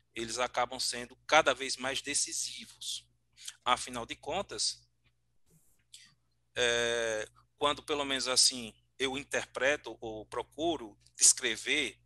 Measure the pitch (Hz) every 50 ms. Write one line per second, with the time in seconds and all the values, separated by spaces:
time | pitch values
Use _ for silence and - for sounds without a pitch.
0 | _ _ - 113 117 113 110 123 123 120 - 131 123 120 131 127 - - 127 120
1 | 123 120 127 _ _ - 151 156 160 147 127 123 135 131 - 127 127 135 139 -
2 | - 143 147 - - 165 165 - - - - 233 226 - - - - - - -
3 | - _ _ _ _ _ _ - - - - _ - 120 123 - - 135 123 120
4 | 117 120 147 - - 143 156 190 196 - 127 104 - - - - - _ _ _
5 | _ _ _ _ _ _ _ _ _ _ - - _ _ _ _ _ _ - -
6 | - - _ _ _ _ _ _ _ _ - 127 123 120 117 117 120 117 117 120
7 | 117 113 110 107 110 - _ - - _ _ - 147 147 147 - - - 151 147
8 | 143 139 135 131 120 127 127 120 - - 131 123 117 107 - _ _ _ _ -
9 | 131 135 131 143 143 - - 123 - - - 123 127 135 147 147 - 117 113 -
10 | 120 113 110 110 104 - - 123 110 - - 143 160 170 160 127 117 104 101 _
11 | _ - _ - - - - - 127 117 110 104 - 123 139 151 139 107 - _
12 | _